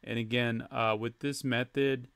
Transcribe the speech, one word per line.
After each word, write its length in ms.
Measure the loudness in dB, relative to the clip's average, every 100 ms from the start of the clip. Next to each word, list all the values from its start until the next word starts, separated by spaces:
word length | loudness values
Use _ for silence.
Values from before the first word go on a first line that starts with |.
And 160 | -4 -4
again, 480 | 0 0 2 -2 -4
uh, 260 | 0 2 2
with 220 | -2 -4
this 240 | -4 -2
method 640 | 0 0 0 2 2 2 -4